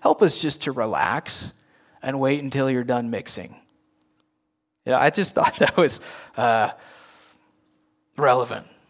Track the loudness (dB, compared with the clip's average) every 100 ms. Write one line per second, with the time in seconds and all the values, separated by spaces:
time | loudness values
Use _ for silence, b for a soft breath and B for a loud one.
0 | 2 4 4 4 -2 -4 -6 -4 -2 0
1 | 0 -2 -4 -8 -10 _ b b b b
2 | -6 -2 0 0 -2 -2 0 0 0 -2
3 | -2 -6 -6 -6 -8 -20 _ _ _ _
4 | _ _ _ _ _ _ _ _ -2 2
5 | 2 2 -2 2 0 2 0 4 2 0
6 | B B B -2 0 2 0 -4 B B
7 | B B B B B _ _ _ _ _
8 | _ 0 4 4 0 -8 -14 _